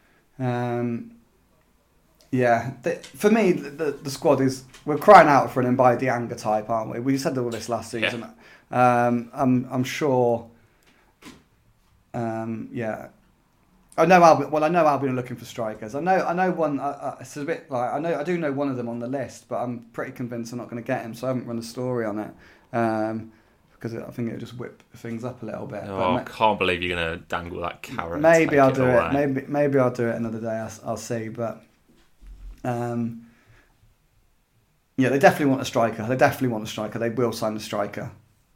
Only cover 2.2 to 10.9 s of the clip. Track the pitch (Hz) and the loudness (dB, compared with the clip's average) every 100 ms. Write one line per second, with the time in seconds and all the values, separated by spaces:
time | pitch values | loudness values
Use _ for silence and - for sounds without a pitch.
2.2 | _ 127 123 113 120 - 170 - - - | _ 0 4 2 0 -6 -6 -6 -10 0
3.2 | 208 226 196 147 139 139 156 139 143 - | 2 4 4 2 -2 -6 -4 -4 -8 -2
4.2 | 165 135 135 131 - - - 147 - 196 | 2 4 2 0 -8 -12 -4 2 10 10
5.2 | 156 135 120 135 123 131 127 117 131 120 | 12 6 4 0 0 4 4 4 0 -2
6.2 | 117 - 113 107 107 113 113 117 127 135 | -4 -6 -2 -2 0 -4 -4 -6 -2 0
7.2 | 165 127 120 113 113 113 107 117 101 117 | -2 -2 -4 -4 -4 -6 -6 -4 -2 -4
8.2 | 113 - - - _ 120 123 120 120 120 | -10 -18 -20 -20 _ 2 4 4 2 0
9.2 | 117 - 131 127 123 131 127 - 151 127 | -2 -2 2 2 0 -4 -4 -2 0 4
10.2 | 120 117 - - _ _ _ | 4 2 -4 -20 _ _ _